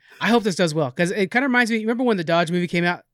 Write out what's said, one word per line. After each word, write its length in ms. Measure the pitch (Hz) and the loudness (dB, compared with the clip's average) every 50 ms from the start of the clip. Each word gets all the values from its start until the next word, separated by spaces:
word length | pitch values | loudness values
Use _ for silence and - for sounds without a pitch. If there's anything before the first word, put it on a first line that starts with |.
| _ _ - - | _ _ -10 -4
I 100 | 151 185 | 0 2
hope 140 | 226 240 196 | 2 2 2
this 120 | 220 175 | 0 0
does 180 | - 185 165 151 | 0 0 0 0
well, 180 | 160 151 127 | -2 -2 -2
'cause 180 | - - 175 175 | -2 -2 -2 -2
it 200 | 214 214 196 - | 0 -2 -2 0
kinda 160 | - 247 269 277 | 0 0 0 2
reminds 240 | 240 240 247 214 | 2 2 2 2
me, 80 | 233 220 | 0 -2
remember 240 | 214 220 240 233 262 | -2 -2 -2 0 0
when 140 | 247 220 175 | 0 0 0
the 60 | 165 | 0
Dodge 280 | 151 165 170 175 156 | 0 0 0 2 0
movie 160 | 175 175 175 170 | 0 -2 -2 -2
came 160 | - 175 175 | -2 0 0
out, 200 | 175 175 - - _ | 0 -2 -4 -8 _